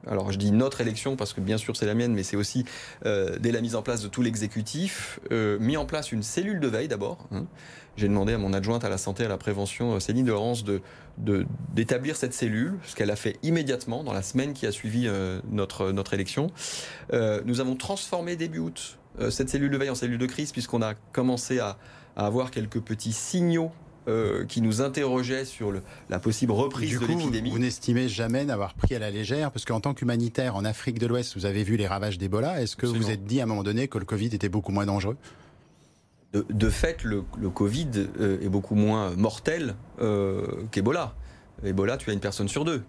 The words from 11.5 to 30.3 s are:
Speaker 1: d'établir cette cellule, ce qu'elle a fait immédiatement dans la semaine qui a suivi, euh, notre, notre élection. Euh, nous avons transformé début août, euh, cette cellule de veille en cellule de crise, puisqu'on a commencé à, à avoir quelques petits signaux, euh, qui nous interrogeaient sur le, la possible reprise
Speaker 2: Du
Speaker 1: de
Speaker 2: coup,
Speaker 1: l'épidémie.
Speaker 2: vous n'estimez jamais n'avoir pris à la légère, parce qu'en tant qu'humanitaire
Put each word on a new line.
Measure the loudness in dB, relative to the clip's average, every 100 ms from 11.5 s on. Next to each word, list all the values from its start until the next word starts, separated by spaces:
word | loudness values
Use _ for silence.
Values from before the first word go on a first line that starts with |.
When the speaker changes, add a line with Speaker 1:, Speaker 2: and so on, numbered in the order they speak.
| -4 -4
Speaker 1:
d'établir | -2 2 0 0
cette | -2 -2
cellule, | 0 0 0 0 -2
ce | -8
qu'elle | -2 0
a | 0
fait | -2 -2
immédiatement | 2 2 2 -2 -2 -6
dans | -4
la | -4
semaine | -2 0 0
qui | 0 -2
a |
suivi, | -2 -2 0 2
euh, | 2 0 -4 -2
notre, | -2 -2 0 0
notre | 0 0
élection. | -2 0 0 -2 -2 -8 -8 -10 -14 -2
Euh, | 2 2 2 0
nous | 0
avons | 0
transformé | -2 -4 -6 -4 -4 -2 -4
début | -4 -4
août, | -6 -6 -12 -14 -18 -4
euh, | -2
cette | 0 0
cellule | 2 2
de | 2
veille | 0
en |
cellule | 0 -2 0
de | -2
crise, | -2 -4
puisqu'on | -4 -2 0
a | 0
commencé | -2 -6 0 2 2 0 0
à, | 0 -4 -14 -20 -18 -2
à | 2
avoir | 2 0
quelques | -2 -2 -4
petits | -4 -4 -2
signaux, | -4 -2 2 4 4 0 -6 -20 -10 -2
euh, | 2 2 0
qui | -2 2
nous | 2 4
interrogeaient | 0 2 2 2 0 -2 -4
sur | -4 -4
le, | -4 -8 -16 -6
la | -2
possible | 0 2 2
reprise | 4 2 0 -2
Speaker 2:
Du | 0
Speaker 1:
de | 2
Speaker 2:
coup, | 2
Speaker 1:
l'épidémie. | 2 0 0
Speaker 2:
vous | 0
n'estimez | 0 0 2 2 2
jamais | 0 0 0
n'avoir | 0 0 -2
pris | 0 0
à | 2
la | -2
légère, | -4 -2 0 0
parce | -4
qu'en | -2 0
tant | 0
qu'humanitaire | 0 2 2 2